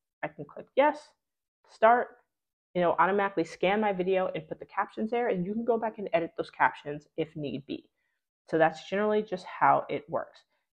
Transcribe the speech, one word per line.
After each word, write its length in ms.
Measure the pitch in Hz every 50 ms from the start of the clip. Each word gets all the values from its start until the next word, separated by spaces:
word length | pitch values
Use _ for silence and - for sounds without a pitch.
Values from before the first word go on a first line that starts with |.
| _ _ _ _
I 60 | -
can 180 | 151 - - 147
click 220 | - - - - - _
yes, 340 | 254 277 302 294 - - - _ _ _ _ _ _ _ _ _ _ _ _
start, 480 | - _ 220 220 240 247 220 - - _ _ _ _ _ _ _ _ _ _ _ -
and 80 | 180
it'll 140 | 175 170 -
automatically 480 | - 170 185 196 202 196 196 196 165 160
scan 360 | - - - - 180 202 220
my 140 | 214 208 196
video 380 | 175 180 190 190 185 185 - -
and 140 | 165 160
put 120 | - 170 -
the 60 | -
captions 460 | - - - 208 - - 220 220 220
there, 160 | 247 240 240
and 180 | 220 190 180 175
you 80 | 190 208
can 120 | 226 233
go 120 | 247 226
back 200 | 220 233 220 220
and 120 | - 196 - -
edit 180 | 170 170 165 -
those 140 | - 170 -
captions 580 | - - 147 127 - - - 147 147 147 - _ _
if 200 | - 156 156 -
need 300 | 156 147 135 - - -
be. 220 | - - - - _ _ _ _ _ _ _ _ _ _ _ _ -
So 80 | 165
that's 320 | 160 160 160 160 - - -
generally 320 | 190 196 214 214 214 214
just 240 | 214 - 185 180 -
how 400 | - - - 147 139 139 147 -
it 220 | - 147 143 - -
works. 300 | 156 110 - - - - _ _ _ _ _ _